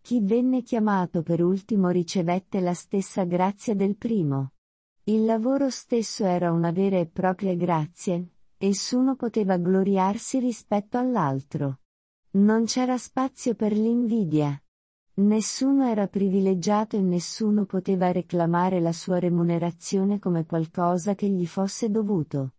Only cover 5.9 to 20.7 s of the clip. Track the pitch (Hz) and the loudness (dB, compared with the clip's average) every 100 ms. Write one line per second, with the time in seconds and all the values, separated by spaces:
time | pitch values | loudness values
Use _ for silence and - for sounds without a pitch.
5.9 | 233 214 - 202 175 170 170 170 170 196 | -2 -2 -2 0 2 2 2 0 0 0
6.9 | 185 165 - 185 185 196 175 175 165 156 | 0 -2 -2 -2 -2 -2 -2 0 0 -2
7.9 | - - 175 180 _ _ _ 196 196 - | -6 -4 -4 -4 _ _ _ -2 -2 -2
8.9 | 247 262 262 240 220 196 180 175 190 190 | 0 0 0 -2 -2 0 0 2 2 2
9.9 | 196 190 214 - 269 247 226 - 208 208 | 2 2 -2 -4 -2 -2 -4 -4 -4 -2
10.9 | 247 254 240 151 135 - - 143 135 _ | -2 0 0 0 -2 -4 -4 -4 -6 _
11.9 | _ _ _ _ 196 208 220 226 254 254 | _ _ _ _ 2 4 4 0 0 0
12.9 | 254 - - 262 - - 208 214 214 220 | -2 -4 -4 -4 -4 -4 -2 0 0 2
13.9 | 240 240 226 175 151 147 143 _ _ _ | 0 0 0 0 0 0 -4 _ _ _
14.9 | _ _ - 202 214 208 - 269 277 262 | _ _ 0 2 2 -2 -2 2 2 2
15.9 | 214 196 202 196 190 190 190 170 208 214 | 0 0 0 0 2 2 0 2 0 0
16.9 | 214 190 175 - - 220 208 196 190 185 | 0 0 0 -4 -4 0 0 0 -4 -2
17.9 | 190 180 180 170 175 170 175 185 185 165 | 0 2 0 -2 0 2 2 2 2 0
18.9 | 170 - 180 175 175 170 170 170 170 - | -2 -2 -2 0 2 2 0 -2 -6 -4
19.9 | 196 190 202 196 170 160 165 160 | 0 0 0 0 -2 -2 -4 -4